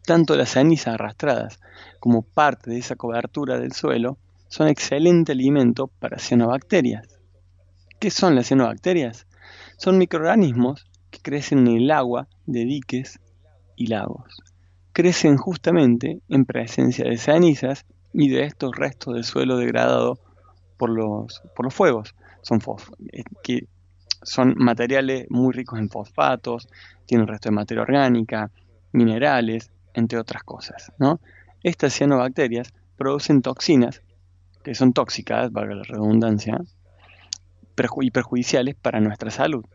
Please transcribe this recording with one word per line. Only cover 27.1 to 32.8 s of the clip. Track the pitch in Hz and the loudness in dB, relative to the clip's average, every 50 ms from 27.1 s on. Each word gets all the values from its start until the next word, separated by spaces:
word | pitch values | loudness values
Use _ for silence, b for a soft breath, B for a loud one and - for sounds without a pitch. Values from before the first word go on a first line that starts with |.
| 123 117 107 | 2 2 2
restos | 104 107 101 - 113 | 0 -4 -6 -4 -4
de | 104 | -2
materia | 104 107 - 117 110 113 | -2 -4 -4 -4 -4 -2
orgánica, | - 135 143 139 127 123 117 110 - 120 110 107 104 - _ _ _ _ _ _ _ | -2 0 0 2 2 2 0 -2 -4 -6 -8 -8 -10 -12 _ _ _ _ _ _ _
minerales, | - 127 117 113 110 117 135 147 139 123 117 110 113 113 - - _ _ _ _ - | 0 2 2 2 2 2 0 2 2 0 0 -2 -4 -6 -10 -14 _ _ _ _ -4
entre | 120 113 113 120 | -4 -2 -2 -2
otras | 117 113 - - - - | -6 -8 -8 -12 -14 -14
cosas, | - 123 120 - - - - - - _ - | -16 -18 -18 -18 -18 -18 -20 -20 -18 _ 0
¿no? | 131 139 170 - b b b b b b b b - | 0 0 0 -2 b b b b b b b b -6
Estas | 180 170 - - 135 - | -6 -2 0 -2 -2 0
cianobacterias | - 143 143 139 127 123 127 131 - 143 120 117 117 127 - _ _ | 0 2 2 2 2 0 -2 -2 -2 -2 -2 -2 -4 -6 -10 _ _